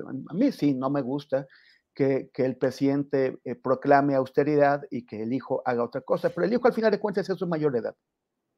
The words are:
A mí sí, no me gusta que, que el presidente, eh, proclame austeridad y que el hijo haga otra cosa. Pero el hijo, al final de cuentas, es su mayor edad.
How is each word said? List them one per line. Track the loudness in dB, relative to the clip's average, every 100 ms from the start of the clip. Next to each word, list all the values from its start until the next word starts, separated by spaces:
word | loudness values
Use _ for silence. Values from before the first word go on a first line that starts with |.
| -12 -12 -8
A |
mí | -2 -2
sí, | 2 0
no | 0 0
me | -2
gusta | -2 -6 -4 -4 -4 -14 _ _ _
que, | -2 0 0 -2
que | -2 -2
el | 0
presidente, | -2 0 0 0 0 0 0 -2
eh, | -10
proclame | -6 -2 0 4 4 6
austeridad | 2 0 0 2 4 4 2 -4
y | -10
que | -8 -8
el | -4
hijo | -4 -4 -4 -2
haga | -2
otra | -2 -6
cosa. | -4 -2 -2
Pero | -2 -2
el |
hijo, | 2 2
al |
final | 2 0
de | 0
cuentas, | -2 -2 -4
es | -4
su | -4
mayor | -2 0 -2
edad. | -4 -10 _ _ _ _ _